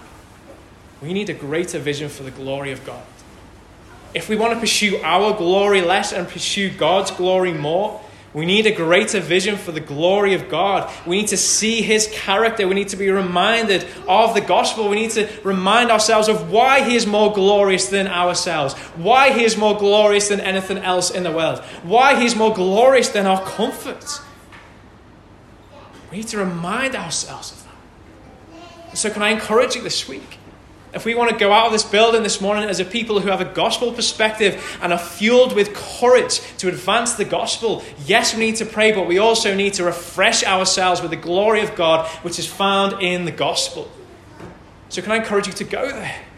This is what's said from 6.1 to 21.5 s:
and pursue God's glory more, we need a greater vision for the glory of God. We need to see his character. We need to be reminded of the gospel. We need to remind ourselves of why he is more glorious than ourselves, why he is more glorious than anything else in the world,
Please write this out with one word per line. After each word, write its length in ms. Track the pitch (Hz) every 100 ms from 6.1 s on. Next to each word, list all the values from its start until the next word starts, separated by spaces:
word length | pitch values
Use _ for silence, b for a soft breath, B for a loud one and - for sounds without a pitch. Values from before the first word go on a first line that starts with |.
and 160 | 202 175
pursue 420 | 175 - 202 190
God's 420 | 143 156 196 190
glory 420 | - 180 185 180
more, 480 | 156 147 175 214 - B B B
we 120 | 151 170
need 200 | 208 214
a 60 | -
greater 460 | 165 185 214 208
vision 340 | 156 185 196 202
for 160 | 175
the 80 | 156
glory 540 | 147 143 175 202 196
of 160 | 175 131
God. 420 | 151 196 185 - B 170
We 160 | 196
need 80 | 208
to 80 | 190
see 440 | - - 214 226
his 280 | 190 214 214
character. 560 | - - 202 226 220 185
We 80 | 196
need 140 | 202
to 80 | 190
be 120 | 196
reminded 800 | 196 185 180 202 233 214 175 - B -
of 240 | 202 226
the 80 | 214
gospel. 480 | - 214 247 220 202
We 80 | 208
need 140 | 220
to 180 | 226 208 B 196
remind 460 | 190 185 233 233
ourselves 360 | 220 220 214 214
of 240 | 180 165
why 300 | 208 262 277
he 160 | 233 240
is 100 | 196
more 240 | 208 208
glorious 560 | 208 196 208 196 185 -
than 200 | 196 190
ourselves, 640 | 175 180 170 185 160 135 - B 165
why 340 | 180 262 277
he 140 | 226 226
is 100 | 202
more 220 | 214 208
glorious 500 | 202 208 208 202 202
than 140 | 196
anything 380 | 196 190 190 190
else 300 | 185 180 175
in 140 | 190
the 80 | 175
world, 280 | 160 156